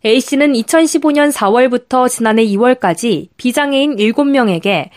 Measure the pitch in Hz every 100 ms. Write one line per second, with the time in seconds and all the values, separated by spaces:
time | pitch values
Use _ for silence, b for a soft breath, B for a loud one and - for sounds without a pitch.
0 | 220 254 - 277 294 247 220 320 320 320
1 | 311 294 294 285 202 233 254 247 _ 254
2 | 254 247 220 220 226 196 247 254 190 165
3 | 233 165 - - 247 269 285 269 294 226
4 | 214 226 285 269 226 170 196 180 135